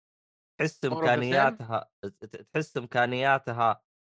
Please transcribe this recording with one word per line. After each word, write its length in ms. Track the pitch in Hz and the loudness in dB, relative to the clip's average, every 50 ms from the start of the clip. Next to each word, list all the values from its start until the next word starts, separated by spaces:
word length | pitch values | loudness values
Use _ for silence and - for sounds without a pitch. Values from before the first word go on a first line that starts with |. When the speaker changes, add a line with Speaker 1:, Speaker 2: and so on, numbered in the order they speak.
| _ _ _ _ _ _ _ _ _ _ _ - | _ _ _ _ _ _ _ _ _ _ _ -4
Speaker 1:
أحس 240 | 156 156 - - - | -4 -4 -4 -4 -4
Speaker 2:
More 40 | 135 | -4
of 20 | |
the 40 | 123 | -2
same؟ 20 | |
Speaker 1:
إمكانياتها، 920 | 165 160 131 123 123 123 123 131 139 135 131 117 - 117 113 113 104 - _ _ - - | 0 2 2 2 2 2 2 2 4 4 2 0 -2 -8 -6 -6 -6 -6 _ _ -14 -14
ت-، 220 | 101 98 - - | -14 -14 -14 -20
ت-، 160 | 101 - 110 104 _ - | -16 -16 -18 -12 _ -6
تحس 240 | 151 156 - - | -6 -4 -4 -6
إمكانياتها، 1040 | 139 120 - - 123 120 123 127 127 135 139 135 135 - 127 117 117 117 113 104 - _ _ _ _ _ | -8 -8 -2 0 2 2 2 0 0 2 2 2 0 0 -4 -2 0 2 2 2 0 _ _ _ _ _